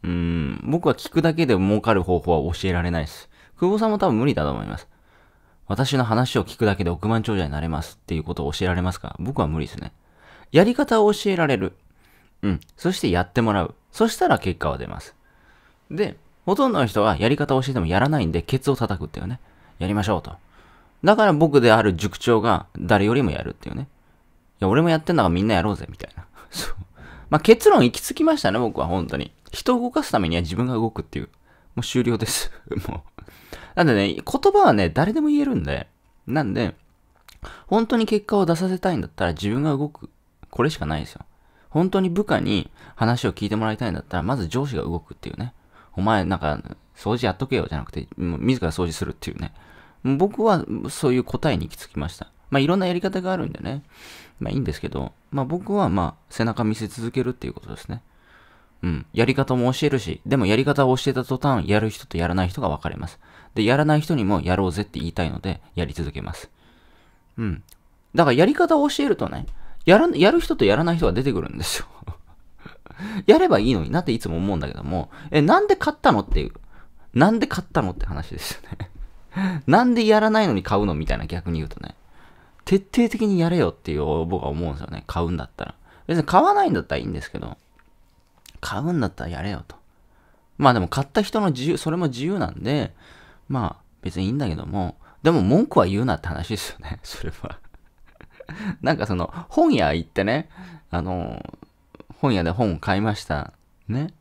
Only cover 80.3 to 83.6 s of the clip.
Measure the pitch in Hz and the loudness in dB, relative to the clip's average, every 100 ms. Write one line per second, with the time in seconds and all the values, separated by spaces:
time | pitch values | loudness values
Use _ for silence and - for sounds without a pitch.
80.3 | 220 208 104 - 101 104 76 80 62 76 | 2 2 0 0 0 0 -2 -2 -4 -4
81.3 | 87 87 82 76 - - - - - - | -8 -6 -6 -6 -10 -16 -18 -20 -20 -20
82.3 | - - - - 190 196 - 233 220 214 | -20 -20 -20 0 0 2 2 2 2 0
83.3 | 190 165 175 | 2 2 2